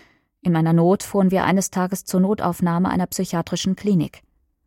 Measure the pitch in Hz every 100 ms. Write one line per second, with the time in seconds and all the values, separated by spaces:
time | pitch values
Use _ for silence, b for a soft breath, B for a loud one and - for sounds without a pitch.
0 | B B B _ 180 165 160 165 170 202
1 | - 202 185 185 - 190 - 185 185 190
2 | - 185 190 214 175 175 175 170 185 180
3 | 180 - 185 170 - 175 190 185 208 180
4 | - - _ _ _ _